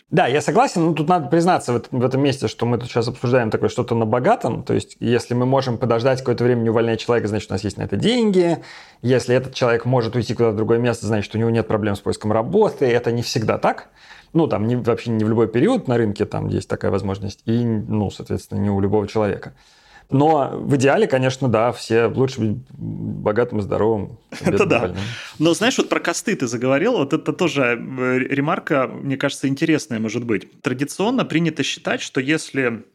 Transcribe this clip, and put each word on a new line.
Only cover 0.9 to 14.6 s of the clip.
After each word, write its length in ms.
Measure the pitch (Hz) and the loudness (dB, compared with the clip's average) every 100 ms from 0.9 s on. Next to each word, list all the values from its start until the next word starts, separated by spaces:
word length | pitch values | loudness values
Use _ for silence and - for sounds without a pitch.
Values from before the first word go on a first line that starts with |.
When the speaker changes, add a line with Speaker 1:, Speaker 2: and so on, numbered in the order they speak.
Speaker 1:
тут 140 | 151 151 | 0 2
надо 200 | 180 131 | 0 2
признаться 440 | 165 170 156 - | 2 4 2 0
в 40 | 120 | -2
этом, 220 | - 127 | -2 -2
в 60 | 127 | 0
этом 160 | 131 | 2
месте, 260 | 143 131 - | 0 0 -2
что 180 | - 120 | -2 -2
мы 120 | 120 | -2
тут 100 | 120 | -2
сейчас 180 | 120 117 | -2 -2
обсуждаем 420 | - 123 127 113 | -2 2 2 2
такое 200 | - 107 | 0 0
что-то 260 | - 117 117 | 0 -2 0
на 100 | 110 | 0
богатом, 580 | 123 156 254 156 - | 2 2 2 0 -4
то 100 | 127 | -2
есть 240 | 113 - - | -2 -4 -6
если 340 | 110 120 - | 0 0 0
мы 120 | 120 127 | 0 2
можем 320 | 135 131 110 | 2 0 -2
подождать 420 | 117 117 127 131 | 0 2 2 0
какое-то 240 | 131 117 | 0 2
время, 180 | 123 120 | 2 2
не 80 | 113 | 2
увольнять 300 | 113 117 110 | 2 2 0
человека, 280 | - 120 107 | 0 0 0
значит, 220 | 104 - | -2 -4
у 40 | |
нас 100 | 98 | -4
есть 140 | 104 - | -4 -6
на 60 | |
это 120 | 101 101 | -4 0
деньги, 640 | 170 247 214 185 170 165 - - - _ | 0 2 4 4 4 0 -6 -20 -20 _
если 340 | 120 127 123 127 | 0 2 2 0
этот 180 | 131 | 0
человек 320 | - 123 117 123 | 0 2 2 2
может 300 | 127 113 120 | 0 0 -2
уйти 180 | 107 | -2
куда-то 200 | 110 117 | 0 2
в 40 | 104 | 2
другое 220 | 110 117 | 2 2
место, 280 | 120 113 101 | 2 0 0
значит, 260 | 107 101 107 | -2 -2 -2
у 20 | |
него 120 | 117 | 0
нет 180 | 113 110 | 2 0
проблем 280 | 110 104 101 | 0 0 -2
с 40 | |
поиском 320 | 95 90 107 | -4 -4 0
работы, 540 | 110 120 190 196 - 127 | 0 2 2 2 2 2
это 260 | 117 120 | 2 0
не 100 | 117 | -2
всегда 360 | 117 123 113 104 | -2 -2 0 0
так. 320 | 214 262 - _ - - _ | 0 -2 -8 _ -20 -20 _
Ну, 140 | 165 156 | 0 2
там, 200 | 101 | 2